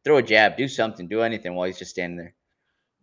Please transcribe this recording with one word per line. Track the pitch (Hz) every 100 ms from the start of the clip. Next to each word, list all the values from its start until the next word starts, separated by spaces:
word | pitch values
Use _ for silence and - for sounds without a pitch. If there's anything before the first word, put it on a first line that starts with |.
| 135
Throw | 147
a |
jab, | 113 107 104 -
do | 135
something, | 131 113 104 87
do | 107
anything | 113 113 90 90
while | 90
he's | 92
just | 90
standing | - 87 87
there. | 87 _ _ _ _ _ _ _